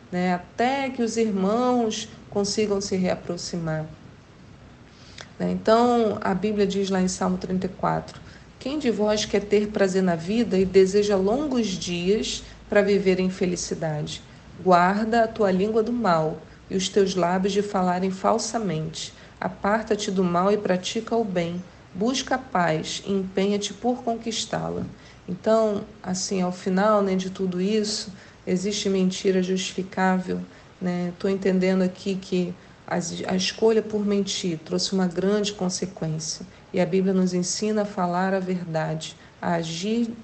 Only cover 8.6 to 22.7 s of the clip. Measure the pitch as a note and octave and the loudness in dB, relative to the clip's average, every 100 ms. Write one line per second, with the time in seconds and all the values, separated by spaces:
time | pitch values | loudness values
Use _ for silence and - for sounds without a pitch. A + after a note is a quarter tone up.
8.6 | C4 D4+ C4+ G3 G#3+ G#3+ G#3+ G3+ G3+ G#3 | -6 -2 0 2 2 0 0 -2 2 2
9.6 | G#3 G#3 G3 F#3 F#3 E3 E3 A3+ G#3 F#3+ | 2 2 2 2 2 0 0 0 2 2
10.6 | F#3+ F#3+ F#3+ G3+ G3+ G3 F#3+ B3+ D4+ B3+ | 4 6 6 6 4 2 2 2 0 0
11.6 | G#3 F3+ F3+ F3 F3+ A3 B3 - - - | -2 -2 -4 -2 0 0 0 -8 -12 -14
12.6 | - G#3 G3 G3 F#3+ F3+ F#3 - F3+ F3 | 0 2 4 4 4 2 2 0 -2 -2
13.6 | - - D#3+ D3+ D#3 - - - - - | -4 -4 -4 -4 -6 -10 -16 -20 -20 -4
14.6 | E3+ F3 F3+ G#3 A3 A#3 A3 A3+ G3+ F#3 | 4 6 6 2 2 2 2 2 2 2
15.6 | G#3 A3 A3 A#3+ G#3 E3 D#3 E3+ - - | 2 2 0 0 2 2 2 -4 -12 -20
16.6 | - F#3+ F#3+ G#3 F#3 F#3 E3+ F#3 G3 F#3+ | -6 -4 0 2 2 2 2 2 2 0
17.6 | G3+ F#3+ F3+ F3+ F#3+ F#3+ G3+ A3+ A3+ A#3 | 0 0 0 2 0 0 2 2 0 -4
18.6 | G3+ D#3 D#3+ D#3+ - - - - F#3 - | -2 -2 -4 -8 -12 -14 -18 -8 -8 -4
19.6 | G3 A3 A3 G#3 G#3 F#3+ F3+ E3+ F#3+ G#3 | 0 0 0 -2 0 0 2 2 2 2
20.6 | G3 F#3 - A3+ A3+ A3+ G#3+ F3+ E3+ F3 | 2 -2 -2 -6 -2 -2 0 -2 -2 -6
21.6 | - - - F3+ A3+ C4+ - C4 - F#3 | -10 -18 -12 -4 -2 0 -2 -4 -2 0
22.6 | E3 | 0